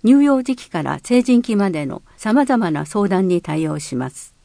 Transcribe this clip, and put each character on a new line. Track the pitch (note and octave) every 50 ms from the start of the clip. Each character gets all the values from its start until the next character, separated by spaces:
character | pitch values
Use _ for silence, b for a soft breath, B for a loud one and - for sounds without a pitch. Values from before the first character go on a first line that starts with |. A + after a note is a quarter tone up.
乳 | - A#3 C4 C#4 C#4+
幼 | C#4+ C#4 C4
児 | B3+ C#4 C4
期 | - - _
か | - E3+
ら | D3 C3+ D3 F3
成 | - - A#3+ B3
人 | B3 B3+ B3 A#3+
期 | A#3 - A3
ま | G3+ G3+ G3
で | E3+ D#3 D3
の | C3+ - - b b b
様 | b - A3 A3+ C#4+ C#4+
々 | B3+ C4 A#3 A3 E3+
な | D#3 D3 D3+
相 | D3+ - G#3 G3+ F#3+
談 | F#3+ F#3 F#3+ F#3
に | F3+ F3
対 | - E3+ D3+ D#3 D#3+ D#3
応 | D3+ D3+
し | - - C3+
ま | B2 B2+ C3
す。 | - - - - _ _